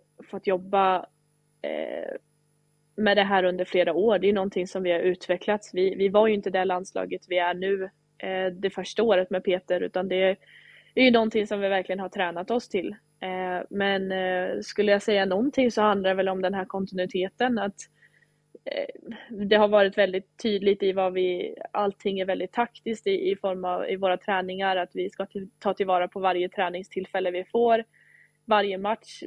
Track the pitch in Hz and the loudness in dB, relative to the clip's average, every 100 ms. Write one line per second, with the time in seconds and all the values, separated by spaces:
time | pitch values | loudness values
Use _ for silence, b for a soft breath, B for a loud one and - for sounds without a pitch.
0 | _ _ - 196 196 185 190 196 190 185 | _ _ -14 -6 0 -2 0 2 4 2
1 | - _ _ _ _ - 71 78 62 76 | -4 _ _ _ _ -12 -8 -6 -6 -6
2 | - - _ _ _ _ _ _ _ - | -8 -10 _ _ _ _ _ _ _ 0
3 | 208 202 196 190 185 180 185 180 170 165 | 2 4 4 4 2 0 0 2 2 4
4 | 226 196 196 208 196 190 180 190 180 170 | 4 4 4 2 0 -2 -4 -2 0 2
5 | 180 180 - 175 - 208 - 180 190 - | 0 -2 -2 -2 0 -4 -4 0 0 2
6 | 196 208 220 208 196 185 185 180 190 190 | 2 4 4 2 0 0 0 -2 -4 -6
7 | 185 180 - 180 175 180 190 196 190 _ | -6 -8 -2 0 0 -2 -2 -2 -4 _
8 | _ - 190 185 185 180 196 190 185 - | _ -12 -6 -2 -4 -2 -6 -6 -6 0
9 | 226 185 185 185 190 180 - 180 180 185 | 2 2 2 -2 -2 -2 -2 -4 -2 -4
10 | 190 185 190 202 B B B B B 254 | -2 2 2 0 B B B B B 4
11 | 254 233 220 226 208 208 196 190 185 185 | 6 6 2 0 -2 -2 0 -2 -2 -6
12 | 185 202 175 170 196 233 - 196 165 208 | -6 -4 -4 -4 -4 -4 -2 -4 -4 -10
13 | _ - 185 185 185 180 - 202 196 196 | _ -12 -8 -6 -4 -6 -6 -2 0 0
14 | 190 190 185 185 185 - - - 208 202 | -2 -4 -2 -2 -2 -6 -6 -2 2 2
15 | 226 202 190 185 277 269 247 220 214 196 | 2 0 2 0 0 2 2 4 2 4
16 | 190 190 190 190 185 196 190 196 190 185 | 0 0 0 0 -2 -4 -6 -6 -6 -4
17 | 185 180 190 - 254 226 202 - - b | -4 -2 -4 -2 0 0 -4 -8 -20 b
18 | b b b b _ - - - - - | b b b b _ -16 -8 -6 -8 -10
19 | - 220 B 208 202 214 208 208 196 208 | -16 -16 B -6 2 4 6 6 4 4
20 | 190 190 - - 233 196 196 202 190 190 | 2 0 -8 -6 -2 2 2 2 2 2
21 | 185 185 185 180 - - - - 202 - | 0 0 0 -2 -6 -10 -6 -2 -2 -2
22 | 202 196 190 185 185 - 240 - 226 220 | -4 -2 -2 -4 -4 -4 -4 -4 -8 -4
23 | 196 190 185 196 196 185 180 180 190 190 | -2 0 0 -2 -4 -4 -4 -4 -4 -2
24 | 190 180 - 190 185 185 196 185 180 190 | 0 0 -2 -2 -2 -4 -2 -2 -4 -6
25 | 190 - 196 202 190 _ 202 190 190 180 | -8 -6 -8 -8 -12 _ -4 -2 0 0
26 | 180 196 190 180 180 - 175 180 196 190 | 0 -2 -2 0 -2 -2 -4 -4 -8 -10
27 | 190 190 185 180 185 233 233 226 226 b | -6 -4 -2 -4 -2 2 4 4 0 b
28 | b b b b - 208 202 190 202 226 | b b b b 0 2 2 -2 -4 -4
29 | - - | -8 -16